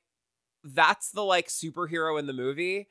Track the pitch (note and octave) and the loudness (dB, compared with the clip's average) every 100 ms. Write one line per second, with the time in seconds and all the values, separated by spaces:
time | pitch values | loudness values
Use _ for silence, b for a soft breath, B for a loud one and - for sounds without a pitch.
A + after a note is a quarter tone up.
0 | _ _ _ _ _ _ D3 C3+ D#3+ - | _ _ _ _ _ _ -6 4 6 4
1 | - G3 G3+ F3+ E3+ - D#3+ D#3 E3+ E3 | -2 -4 2 2 2 -4 -6 -6 -6 -2
2 | D#3+ D3+ C#3+ C3 B2+ C#3 F3+ G3 G3+ | -2 -2 -4 -4 -4 -2 -2 -4 -6